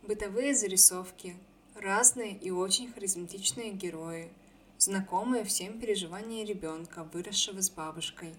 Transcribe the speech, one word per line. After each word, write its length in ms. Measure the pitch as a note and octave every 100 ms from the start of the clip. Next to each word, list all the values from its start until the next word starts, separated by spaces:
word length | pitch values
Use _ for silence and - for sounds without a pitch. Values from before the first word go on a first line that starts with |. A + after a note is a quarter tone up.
Бытовые 520 | - G#3 G3+ G#3 C#4
зарисовки, 800 | C#4 G3+ F#3 - F#3 F#3 - F#3 F3+ - - -
разные 640 | G#3+ G3 G3+ B3+ B3+ A3 G3
и 160 | F#3+
очень 400 | F3+ F#3+ F#3+ B3
харизматичные 800 | - G3 F3+ F3 G3 F#3+ - A3+
герои, 580 | G3 F#3 D#3+ E3 E3 E3 - - - - -
знакомые 640 | - G3 F#3+ F3+ A3+ B3
всем 380 | G3+ - F#3+ A3+
переживания 680 | A3+ G3 E3+ F3+ A3 A3+ G#3+
ребёнка, 560 | F#3+ D#3+ D#3+ E3 - D#3+
выросшего 480 | E3+ F3+ G3+ - F#3+
с 80 | F#3
бабушкой. 640 | - D#3+ D#3+ D#3 - E3+